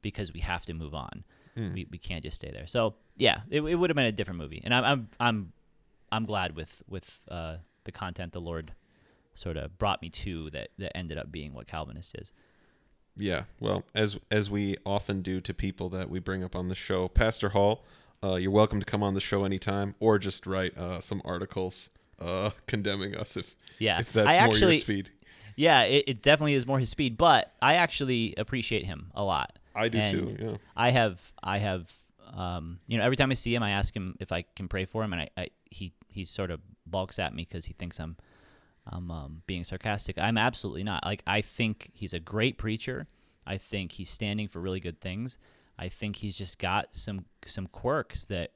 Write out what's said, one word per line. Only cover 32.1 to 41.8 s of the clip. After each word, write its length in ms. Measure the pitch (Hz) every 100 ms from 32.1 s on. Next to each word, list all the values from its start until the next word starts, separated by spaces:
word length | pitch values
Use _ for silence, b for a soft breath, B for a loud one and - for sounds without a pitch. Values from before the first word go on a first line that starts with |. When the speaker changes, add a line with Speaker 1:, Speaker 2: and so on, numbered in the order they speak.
| _ -
Speaker 1:
um, 460 | 95 90 87 82 87 -
you 100 | 113
know, 80 |
every 120 | 113 135
time 140 | 135
I 40 |
see 200 | 127 -
him, 80 | 117
I 80 | 107
ask 240 | 101 101
him 220 | - 92 -
if 120 | -
I 120 | 87 87 -
can 120 | 92
pray 160 | 95 92
for 160 | 110
him, 80 | 110
and 100 | 87
I, 60 | 73 -
I, 120 | 90 _ _
he, 220 | - 92 _ _
he 160 | -
sort 260 | 92 - 92
of 100 | 80 - - -
balks 320 | 95 95 -
at 160 | 85
me 100 | 60
'cause 200 | 82 87
he 80 | 80
thinks 260 | 82 90 -
I'm, 180 | 80 87 b b b b b b -
I'm, 240 | 90 87
um, 320 | 82 71 80 -
being 180 | 92
sarcastic. 520 | 87 95 110 104 - -
I'm 180 | 98 113
absolutely 440 | 117 - 101 85
not. 200 | 101 87
Like, 180 | - 101 -
I 140 | 104
think 500 | 107 - 113 104